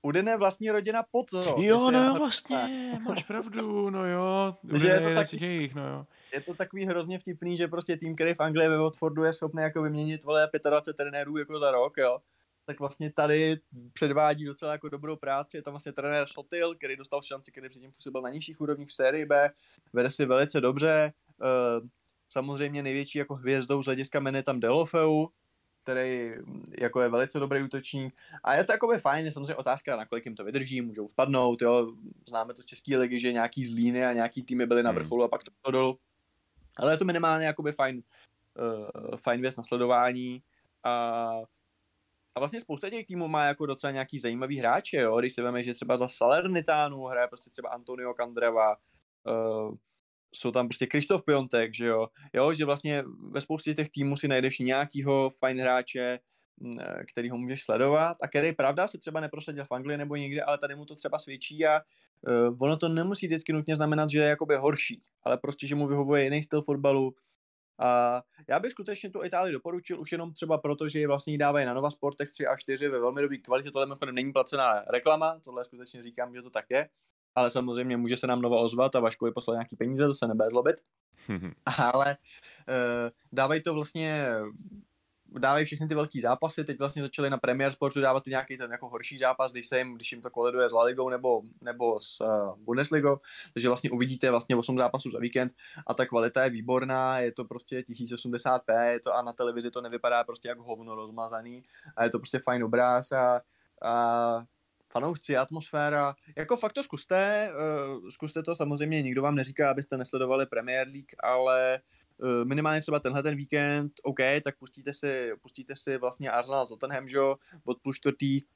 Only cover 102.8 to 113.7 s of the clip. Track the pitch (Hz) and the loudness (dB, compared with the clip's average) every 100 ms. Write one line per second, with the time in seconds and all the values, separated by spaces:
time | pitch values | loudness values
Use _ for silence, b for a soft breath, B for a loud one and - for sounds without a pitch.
102.8 | 123 123 127 131 123 123 _ _ _ _ | 4 4 2 2 4 2 _ _ _ _
103.8 | 113 117 120 117 117 117 120 _ _ _ | -2 2 2 2 2 -2 -6 _ _ _
104.8 | _ 123 147 160 - 135 135 160 156 151 | _ -4 -4 -6 -2 0 0 -4 -6 -2
105.8 | 147 147 143 139 b 151 156 240 214 277 | 0 2 0 -4 b -10 -2 0 0 -4
106.8 | 269 147 - 185 196 208 214 147 156 151 | -6 -10 0 2 4 0 -2 -2 -2 -2
107.8 | 139 131 90 - 151 160 165 170 147 143 | -4 -8 -12 -10 -6 -4 -4 -2 -2 0
108.8 | 151 156 131 127 143 143 131 139 143 135 | 0 0 0 0 2 2 -2 2 2 2
109.8 | 139 131 123 131 131 135 135 117 120 131 | -2 -6 -4 -2 2 2 0 -4 -2 -2
110.8 | 131 139 139 - 117 127 131 127 131 131 | -4 -8 -18 -4 0 2 4 4 4 0
111.8 | _ _ _ - 127 120 120 143 156 156 | _ _ _ -4 0 2 2 0 2 0
112.8 | 151 147 131 139 151 143 139 147 143 | 0 -2 0 0 -2 -4 -2 0 2